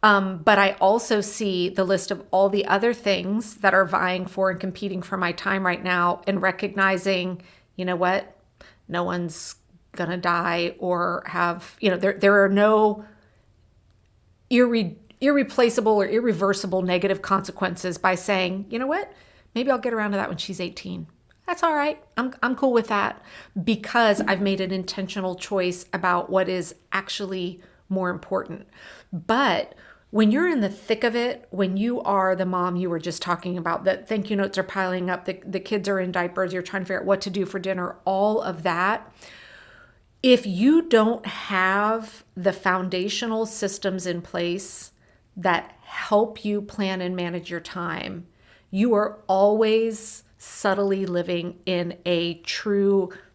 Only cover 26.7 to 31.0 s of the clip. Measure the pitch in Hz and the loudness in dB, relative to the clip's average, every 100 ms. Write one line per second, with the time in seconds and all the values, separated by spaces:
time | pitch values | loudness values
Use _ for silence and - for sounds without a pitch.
26.7 | - _ 190 196 - 196 190 180 180 - | -8 _ -6 -6 -8 -6 -6 -6 -8 -20
27.7 | _ _ 190 185 185 - 190 196 170 - | _ _ -2 -2 -4 -4 -6 -6 -14 -16
28.7 | - - - - 180 - 233 269 147 - | -20 -20 -20 -12 -12 0 2 4 2 -2
29.7 | - - - _ 208 214 247 359 311 202 | -10 -20 -20 _ 4 4 4 2 2 0
30.7 | 208 - 220 | -4 -4 0